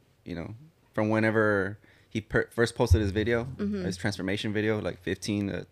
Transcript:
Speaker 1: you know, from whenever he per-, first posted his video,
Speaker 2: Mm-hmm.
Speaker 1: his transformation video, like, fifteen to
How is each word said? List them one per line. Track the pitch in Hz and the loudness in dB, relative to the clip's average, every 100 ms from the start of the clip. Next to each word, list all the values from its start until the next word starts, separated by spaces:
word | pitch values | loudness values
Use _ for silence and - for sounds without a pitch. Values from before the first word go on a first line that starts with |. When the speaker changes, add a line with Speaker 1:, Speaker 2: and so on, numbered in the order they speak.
| - _ | -20 _
Speaker 1:
you | - 85 | -12 -10
know, | 82 113 156 _ _ | -10 -12 -20 _ _
from | - 107 | -2 0
whenever | 110 110 110 107 101 95 107 - - _ | 2 4 4 4 2 0 -6 -16 -20 _
he | 120 | -8
per-, | - 113 - | -2 0 0
first | - 117 - | 0 0 2
posted | 120 113 | 4 4
his | 101 | 4
video, | 101 107 117 131 - | 0 0 0 -2 -6
Speaker 2:
Mm-hmm. | 202 104 | -4 -4
Speaker 1:
his | 90 90 | -4 -4
transformation | 107 104 92 104 110 | -4 -2 -2 -2 -2
video, | 107 107 107 | 0 0 0
like, | 92 - | -2 -6
fifteen | 90 95 - 104 101 | -4 -4 -2 -2 -2
to | 92 95 | -4 -8